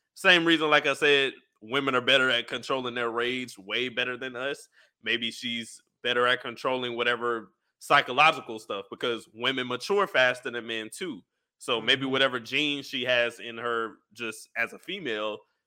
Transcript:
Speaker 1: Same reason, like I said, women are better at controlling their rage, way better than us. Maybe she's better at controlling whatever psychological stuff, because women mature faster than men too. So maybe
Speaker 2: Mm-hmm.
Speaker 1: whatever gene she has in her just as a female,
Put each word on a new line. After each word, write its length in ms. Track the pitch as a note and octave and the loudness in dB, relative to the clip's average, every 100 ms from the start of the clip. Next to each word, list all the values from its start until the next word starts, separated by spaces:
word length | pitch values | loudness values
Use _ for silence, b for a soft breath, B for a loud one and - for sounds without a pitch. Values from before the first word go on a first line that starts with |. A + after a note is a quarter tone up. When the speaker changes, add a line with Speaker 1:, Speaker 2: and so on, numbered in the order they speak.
| _ - | _ 0
Speaker 1:
Same 300 | - F3+ E3 | 6 6 6
reason, 240 | E3 D3+ | 4 6
like 180 | D3 D3 | 4 4
I 60 | |
said, 400 | C3 D3 C#3+ C3+ - _ _ | 2 4 4 2 -4 _ _
women 340 | G#2+ C3 C#3 B2+ | -4 -2 2 2
are 60 | |
better 280 | A#2+ C3+ C3 | 4 6 6
at 180 | A#2+ A#2 | 2 -2
controlling 480 | B2+ A2+ C3+ B2+ A#2+ | -6 -4 -2 -2 -4
their 160 | A#2 | -2
rage, 460 | A2+ A#2+ B2+ B2 - | -2 -2 -2 -6 -12
way 320 | F#2+ A2 B2+ | -6 -2 -2
better 280 | A#2+ B2 B2 | -2 -4 -4
than 180 | C3 B2 | -8 -8
us. 340 | C3 D3+ - b b b | -8 -8 -12 b b b
Maybe 280 | A2 A#2 A#2 | -4 -2 -2
she's 500 | - B2 A#2 A2+ - _ _ | -6 -6 -6 -8 -16 _ _
better 240 | B2 B2 B2 | -2 2 4
at 140 | B2 | 2
controlling 540 | B2+ A2+ C3+ B2+ B2 A#2+ | -2 -6 -2 -2 -2 -2
whatever 580 | A#2+ A#2+ A#2+ A#2 G#2 _ _ _ | 0 0 0 -2 -6 _ _ _
psychological 800 | - C#3+ C3+ B2+ D#3 D3 A#2+ A2 | 2 4 4 4 4 4 -4 -12
stuff, 260 | - G#2 - | -8 -8 -8
because 360 | A2 B2+ A2+ - | -6 -4 -4 -8
women 340 | A2 B2 C3 B2 | -6 -4 -2 -4
mature 400 | B2 - G3+ F#3+ | -4 0 0 2
faster 440 | C#3 B2+ B2 B2+ | 4 4 2 -6
than 160 | A#2+ A2+ | -8 -6
men 220 | A2+ A2 | -8 -8
too. 300 | - F#3+ G#2+ - _ _ _ | -10 -10 -10 -14 _ _ _
So 240 | - A#2 | -4 0
maybe 240 | A2+ C3+ C3+ | 2 2 2
Speaker 2:
Mm-hmm. 60 | |
Speaker 1:
whatever 280 | C3 C3+ B2 | 2 2 0
gene 440 | A2+ C3+ D3 C#3+ | -4 -2 -2 -4
she 200 | C#3 C3+ B2 | -6 -4 0
has 340 | B2 A#2+ A#2 | 2 0 -2
in 180 | A#2+ A#2 | -12 -8
her 380 | A#2+ A#2 A2+ - _ | -4 -4 -4 -8 _
just 360 | A2 A2+ G#2+ - A2+ | -10 -10 -10 -10 -6
as 160 | A#2 | -6
a 60 | G2+ | -6
female, 600 | - G3 D3+ G#2+ G#2+ G2+ _ _ | -12 -8 -4 -4 -4 -6 _ _